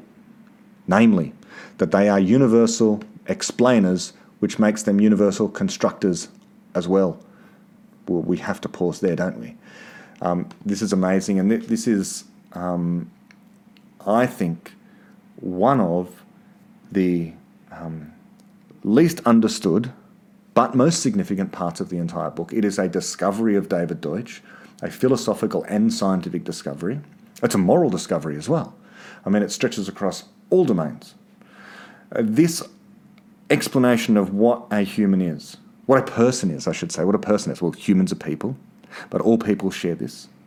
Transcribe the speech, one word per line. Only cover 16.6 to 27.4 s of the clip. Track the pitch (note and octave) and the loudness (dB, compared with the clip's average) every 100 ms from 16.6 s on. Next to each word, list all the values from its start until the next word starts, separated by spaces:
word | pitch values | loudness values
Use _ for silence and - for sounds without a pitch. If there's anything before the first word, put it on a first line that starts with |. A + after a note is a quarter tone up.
| _ _ - | _ _ -6
the, | G2 F2+ F2 E2 - _ _ _ | 0 0 0 -4 -12 _ _ _
um, | - E2+ D#2+ D2+ - _ - _ _ _ - | -16 -12 -12 -14 -20 _ -20 _ _ _ -8
least | G2 A#2+ E3+ E3 A#2+ | 0 4 4 2 4
understood | A#2 G#2+ - F#2 F2+ B2+ - - _ _ _ _ - | 4 4 0 0 0 0 -10 -20 _ _ _ _ 2
but | B2 B2+ | 2 4
most | D3 E3 | 2 2
significant | C3 G2+ E2+ G2 F#2+ | 0 -2 -2 -4 -4
parts | - F2 - | -4 -6 -6
of | F2+ | -6
the | F2+ | -6
entire | E2+ E2+ D#2+ | -6 -6 -6
book. | - E2+ | -8 -6
It | A2 G2+ | -2 0
is | G2 | 0
a | F#2 | -2
discovery | F2+ - - F#2 G2+ A2+ G2+ | -2 -6 -2 -2 0 0 0
of | F#2+ | 0
David | F2 E2+ D#2+ | -2 -2 -6
Deutsch, | D2 E2+ - - - - - - | -6 -8 -8 -16 -20 -20 -20 -14
a | E2+ | -12
philosophical | - C3 B2 - G2+ A2 E2+ - | -2 0 2 0 -2 -2 -4 -2
and | G#2 A2+ | 0 0
scientific | A2+ G2 F#2 F2 F2 | 0 0 -2 -4 -8
discovery. | E2+ E2+ - C#2+ F2 C#3+ - - - - | -8 -10 -10 -6 -6 -6 -10 -20 -20 -6